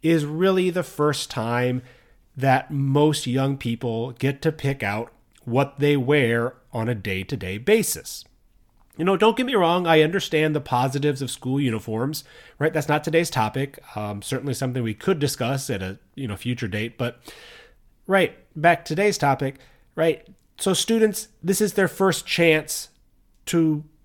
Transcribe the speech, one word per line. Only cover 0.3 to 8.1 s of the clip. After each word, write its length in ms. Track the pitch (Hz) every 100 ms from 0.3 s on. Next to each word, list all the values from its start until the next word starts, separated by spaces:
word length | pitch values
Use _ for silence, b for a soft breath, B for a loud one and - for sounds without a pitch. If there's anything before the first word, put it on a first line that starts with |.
| 156 190 190 185
the 120 | 175
first 480 | 170 - 147 143 -
time 520 | - 117 120 123 127 123 b b b _ -
that 340 | 135 131 -
most 560 | 147 139 139 151 151 -
young 300 | 127 135 139
people 560 | 120 117 123 113 123
get 280 | 120 131 139
to 120 | 165
pick 300 | 151 139 139
out 280 | 101 104 117 _ _ _
what 340 | - 120 139 -
they 180 | 147 143
wear 580 | 123 147 120 117 120 - _
on 160 | 120 113
a 60 |
day-to-day 640 | 117 98 95 95 120 90 101
basis. 680 | 127 226 - - -